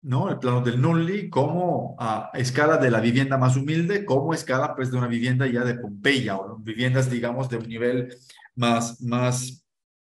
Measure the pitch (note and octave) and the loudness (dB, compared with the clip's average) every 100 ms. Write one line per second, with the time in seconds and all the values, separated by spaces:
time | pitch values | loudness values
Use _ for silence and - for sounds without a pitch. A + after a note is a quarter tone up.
0 | C#3 C3 F#3+ B2+ B2 B2 A#2+ B2 D#3+ E3 | -4 -2 0 -2 0 2 2 2 2 2
1 | E3+ G3+ - - D3+ F3 F3+ - - - | 0 -2 -2 0 0 0 -2 -2 -6 -6
2 | A#2 G#2+ - C#3+ B2+ D3+ D3+ D#3+ B2+ A2 | -4 -4 -4 -4 -2 2 4 4 4 4
3 | A#2 B2+ C3+ C3 B2+ C3 C#3+ D#3+ E3+ G3+ | 4 2 2 2 4 2 2 0 0 0
4 | - C3+ D#3+ D#3 - C3 D3 - B2 B2+ | 0 0 2 -2 0 0 0 -2 -2 0
5 | A#2+ A#2 B2 B2+ C3 A#2+ B2 A#2 G#2 G2+ | 0 0 0 2 2 0 0 -2 -8 -2
6 | C#3 C#3 G#2+ F#2+ G2 A2 G#2+ A2 B2+ C3 | 2 2 0 -4 -6 -10 -8 -2 2 2
7 | B2+ A#2+ A#2+ B2+ B2+ A#2 A2 A2+ B2 B2+ | 2 0 -2 -2 -4 -6 -6 -2 0 0
8 | - - - - - - A#2+ A#2 A#2 - | -4 -12 -20 -20 -14 -2 2 2 -2 -6
9 | B2 A#2+ B2+ B2+ B2+ - _ _ _ _ | -4 0 0 0 -4 -12 _ _ _ _
10 | _ | _